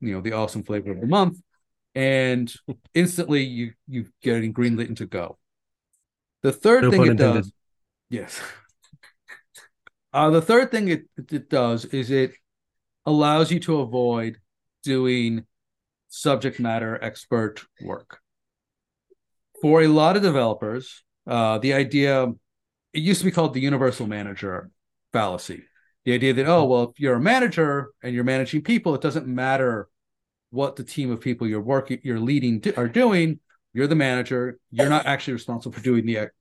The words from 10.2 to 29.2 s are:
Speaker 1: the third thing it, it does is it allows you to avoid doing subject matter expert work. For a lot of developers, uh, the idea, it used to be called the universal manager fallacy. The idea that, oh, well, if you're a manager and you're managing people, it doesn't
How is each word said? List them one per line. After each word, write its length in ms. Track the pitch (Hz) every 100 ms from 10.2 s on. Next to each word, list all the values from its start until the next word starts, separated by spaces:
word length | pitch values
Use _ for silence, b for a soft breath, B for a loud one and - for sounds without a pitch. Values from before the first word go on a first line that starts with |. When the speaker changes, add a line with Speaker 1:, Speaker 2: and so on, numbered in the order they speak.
| 156
Speaker 1:
the 120 | 160
third 280 | 156 233 262
thing 180 | 226 202
it, 160 | 156 - - 127
it 180 | 147 -
does 360 | 143 120 117 -
is 240 | 135 120
it 220 | 135 131 - _ _ _ _ _ _ -
allows 440 | 151 147 151 160
you 80 | 170
to 200 | 175 156
avoid 560 | 117 123 123 117 113 113 _ _ _ _
doing 640 | - 131 127 123 117 113 110 _ _ _ _ _ _
subject 520 | - 156 135 135 123
matter 380 | 120 113 113 113
expert 640 | 117 - - 117 107 - - _
work. 380 | 92 98 - - _ _ _ _ _ _ _ _ _ _ _ _ _ -
For 200 | 151 156
a 60 | 160
lot 280 | 151 156 196
of 60 |
developers, 800 | 196 139 117 - 107 120 127 - _ _ -
uh, 320 | 120 110 110
the 140 | 131
idea, 540 | 139 139 147 139 135 127 117 _ _ _ _ _
it 80 | 156
used 200 | 160 180
to 40 |
be 60 | 185
called 240 | 175 156
the 60 | 123
universal 460 | 135 139 131 120 110
manager 640 | 104 101 98 101 92 90 _ _ _ _
fallacy. 500 | 117 104 90 - 87 - _ _ _
The 80 | -
idea 220 | 123 135
that, 120 | 127 135
oh, 180 | 170
well, 180 | 139 123 120
if 100 | -
you're 140 | 139
a 60 | 123
manager 720 | 165 254 240 170 156 143 139 _
and 120 | 123
you're 100 | 123
managing 380 | 123 131 127 156
people, 320 | 147 233 180
it 60 | 139
doesn't 260 | 151 156